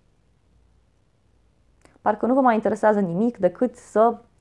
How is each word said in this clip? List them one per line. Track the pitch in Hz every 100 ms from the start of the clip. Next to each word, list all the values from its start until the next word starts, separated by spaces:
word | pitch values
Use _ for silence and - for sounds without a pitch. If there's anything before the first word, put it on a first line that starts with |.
| _ _ _ _ _ _ _ _ _ _ _ _ _ _ _ _ _ _ _ _
Parcă | 208 214 226
nu |
vă | 269
mai | 254
interesează | 220 208 214 214 208
nimic | 180 170 233 240
decât | 180 175 247 -
să | - 208 233 226 - _